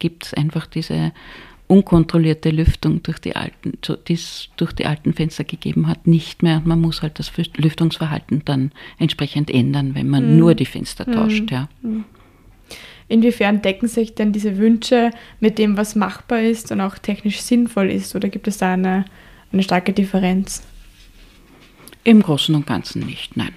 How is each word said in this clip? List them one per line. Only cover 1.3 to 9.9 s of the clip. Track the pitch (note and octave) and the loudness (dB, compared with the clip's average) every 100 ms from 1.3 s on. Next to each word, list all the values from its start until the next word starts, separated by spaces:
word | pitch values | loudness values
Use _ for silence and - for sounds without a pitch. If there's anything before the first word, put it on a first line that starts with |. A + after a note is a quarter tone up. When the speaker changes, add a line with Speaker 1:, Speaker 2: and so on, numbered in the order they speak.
| - - - - | -20 -20 -20 4
Speaker 1:
unkontrollierte | F#3+ - E3+ D#3+ E3+ D#3+ D#3 D#3+ | 4 6 4 4 2 2 2 0
Lüftung, | D#3 E3 - D#3+ E3 | 2 2 2 0 -2
durch | - D#3+ | -4 -8
die | - - | -8 -8
alten, | - - - - | -8 -8 -10 -10
zu, | - - | -8 -8
die's | - E3 - - - - | -4 -4 -4 -16 -18 -6
durch | E3 | -6
die | - - | -4 -4
alten | D3+ - | -2 -2
Fenster | E3 D#3+ - | -2 -4 -6
gegeben | - - - E3 D#3+ | -10 -8 -4 -2 -2
hat, | E3 - | 0 2
nicht | E3 - - | 2 0 -2
mehr. | E3+ D#3+ | 0 2
Und | E3 | 0
man | E3 | 0
muss | E3 - | 0 -2
halt | D3+ - | -8 -8
das | D3+ | -10
Fü-, | - E3 - | -6 -6 0
Lüftungsverhalten | D#3 D3+ E3 - D#3+ D3+ - D3 - | 0 2 -2 -2 -4 -6 -4 -4 -2
dann | C3+ C3+ - - - | -2 -2 -6 -20 -4
entsprechend | D#3+ - C#3+ D3 D3 | -4 -2 -4 -2 0
ändern, | B2+ C3 C#3+ C#3 | 2 2 0 -2